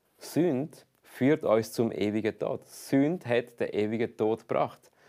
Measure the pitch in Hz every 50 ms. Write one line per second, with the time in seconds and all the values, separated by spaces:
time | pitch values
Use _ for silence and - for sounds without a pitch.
0 | _ _ _ _ - - - 147 170 180 131 127 151 - - - - _ _ _
1 | _ - - - 123 139 156 151 - 92 107 113 110 - - - 117 110 - -
2 | 101 104 104 110 104 107 - - - - 123 - - - - - - - 139 135
3 | 143 151 180 175 - 120 120 120 120 - - - 104 - - 101 107 107 113 110
4 | 117 - - - 110 110 110 - - - - - 151 117 - - _ _ _ _
5 | _